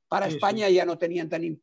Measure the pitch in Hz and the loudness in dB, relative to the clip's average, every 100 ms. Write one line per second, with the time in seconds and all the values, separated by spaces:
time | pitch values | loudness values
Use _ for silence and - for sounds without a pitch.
0 | _ 196 196 147 202 214 196 180 170 165 | _ -2 -2 0 0 2 4 4 2 -2
1 | 170 175 160 165 170 151 | -4 -4 -4 -6 -6 -8